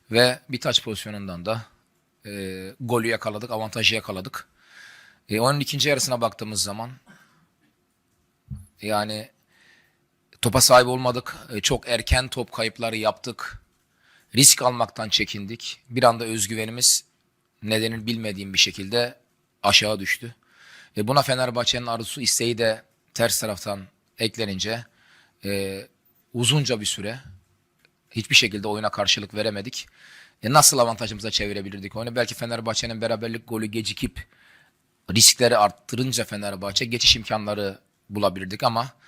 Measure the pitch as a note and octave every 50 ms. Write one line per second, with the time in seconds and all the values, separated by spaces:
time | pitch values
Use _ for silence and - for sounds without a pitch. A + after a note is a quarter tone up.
0 | _ - A2 A#2 B2 B2 B2+ B2+ - - C3 A#2+ - C#3+ A#2+ - - A#2 G#2+ G2
1 | - A2 G#2+ G2+ G2+ F#2+ F2+ E2+ F2 G#2 A2 A#2 A2 - _ _ _ _ _ _
2 | _ _ _ _ - G#2 G2+ G2+ G2 F#2+ F#2+ F#2 F#2 F#2+ G2 - C3 A2+ A#2+ A#2+
3 | A2+ A#2 A2+ G#2 - A2+ G#2 G#2 A#2 A#2+ A#2 A2 A2 A2 - A#2+ G#2+ - A2+ A2
4 | - - G2+ F#2 F#2+ - - - - _ _ _ _ _ - - - - - -
5 | - - _ _ _ - G#2 A2 A#2 C3 C#3 C#3+ C#3 - - C#3+ B2+ D3 C#3+ B2+
6 | - C3 B2+ A#2+ A#2 A2 G#2+ - A2 G#2+ G#2+ G2 F2+ G2 G2+ G#2+ A2+ A#2+ C3 B2+
7 | _ - - - _ _ _ _ _ _ _ _ _ _ _ _ _ _ _ _
8 | _ _ _ _ _ _ _ _ _ - - - F#2 - _ _ - G#2 G#2+ G#2
9 | G#2 G#2+ G#2+ G#2+ A2 - _ _ _ _ _ _ _ _ _ _ _ _ _ _
10 | _ _ _ _ _ _ _ _ - A#2+ G2 B2+ - - C3 B2 B2 B2 B2+ B2+
11 | C3 B2 A#2+ B2 - - - - - - B2 G#2 - - C3+ A#2+ - - A#2+ A2
12 | A2 - - B2+ B2+ C3 - C3 A#2+ - - - A2+ A2 - - A#2 A2+ A2 A2
13 | G#2+ G#2+ G#2 - - B2 A2 - - - - - _ _ _ _ _ _ _ _
14 | _ _ _ _ _ _ - A2+ C#3+ - - - C3+ B2+ B2 A#2+ A#2 G#2+ - -
15 | A2 G#2+ - - G#2+ - - G#2 G2+ G2 A2+ A#2 - - - - _ - A#2+ B2+
16 | B2+ A#2+ A#2 A2+ A#2 A2+ A2+ A2+ G2 G2 A2+ A2 A2 A2 A2+ B2 B2 - - -
17 | - _ _ _ _ _ _ _ _ _ _ _ - G#2 A2 A2 A2 A2 A2+ A2+
18 | G#2+ A2 A#2 A2+ A2 G#2+ G2+ F#2+ G2+ G2 F#2+ F#2+ - - F2 - G2 G2 A2 A#2+
19 | A#2+ B2 B2+ - _ _ _ _ _ _ _ _ - G2+ G2+ - G#2+ G#2 F#2 F#2+
20 | F#2+ - - - A#2+ A#2+ A#2+ _ _ _ _ _ - - - - - - - G#2+
21 | G#2 G#2+ C3+ C#3+ C3 - C3 B2+ B2+ B2 A#2 A#2+ A#2 - - B2 B2 A#2+ A#2 A2+
22 | A2+ - - D3+ B2 G#2+ - - A#2+ A#2 A#2+ G#2+ A#2 A2+ A2 A2 - _ _ _
23 | _ _ - - A#2 A2+ - - - G#2+ G2+ F#2 - G#2+ G2+ G2 F#2+ F#2+ _ _
24 | _ _ _ - A#2 A2 - A#2 A2+ G2+ F#2+ F#2+ G2 G#2 A2+ A#2 A#2 - _ _
25 | _ _ _ _ _ _ _ _ - G2 G2+ G2 G2 F#2+ G2 G2 - - _ _
26 | _ _ _ _ _ _ - A#2+ A#2+ A2 C#3 D3+ C#3 A#2 B2 A2 G#2 - - -
27 | G2 G#2 A#2 C3 - - - - _ _ _ _ _ _ _ _ _ _ _ _
28 | _ _ - A2+ G#2+ - C#3+ - B2+ A2 G2 G#2 G2 G#2+ G#2 G#2 G#2+ G#2+ - -
29 | G#2 F#2+ - - G2+ - - G#2+ G#2+ A2 G2+ G2+ G2+ A#2 - - - - _ _
30 | - - - - - - _ _ - A2 C3+ D3+ C#3+ - D3 C3+ A#2+ A#2 A2+ -
31 | A#2+ G#2 G#2+ G#2 G#2 A2 G2+ - G#2+ G#2 G2+ G2+ G2 G2 F#2+ G2+ F#2+ G2 - G#2+
32 | A2+ A#2+ A#2 B2+ A#2+ A2 - - A#2+ A#2 A#2 A2+ A2+ A2+ A2 - - A#2 A2+ A2
33 | A2 A2+ A2+ G#2 A2+ A#2 A2+ A2+ - - - A2 A2 G#2+ G#2 A2+ G#2+ - - -
34 | - A#2+ - - - _ _ _ _ _ _ _ _ _ _ _ _ _ _ _
35 | _ - F2+ A2 A2 - - - B2+ A#2 A#2+ A2 G#2 G#2 F#2 - _ - - A2+
36 | B2+ C3 A#2+ A#2 A2 - A2+ G#2 G#2 G2+ G2 F#2 G2+ G2+ F#2+ - C3 A#2 A#2 A#2
37 | - - - B2 G#2+ - A#2 G#2+ G#2 G#2 G#2 G2+ G2+ G2 F#2+ - _ _ _ _
38 | _ - G2+ G#2 G2+ G2 F2+ F#2+ F#2+ F#2 G2+ G#2+ - B2+ A2+ A2+ B2 C3+ - _
39 | _